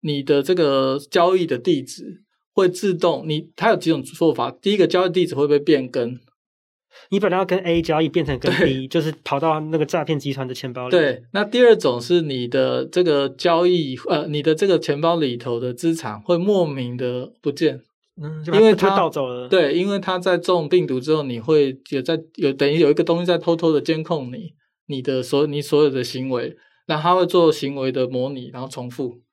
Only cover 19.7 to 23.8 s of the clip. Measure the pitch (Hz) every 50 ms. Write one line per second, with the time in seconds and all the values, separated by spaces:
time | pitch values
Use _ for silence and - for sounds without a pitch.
19.7 | 147 170 185 202 202 196 190 - 185 185 180 190 180 170 170 - 180 175 156 143
20.7 | 180 180 180 - 135 127 123 147 156 156 143 135 123 117 110 131 156 151 143 135
21.7 | 131 131 _ - 147 135 127 147 165 156 160 _ _ - - 139 135 135 143 143
22.7 | 147 165 165 143 151 160 165 165 170 170 180 175 175 165 175 175 170 165 175 165
23.7 | 156 139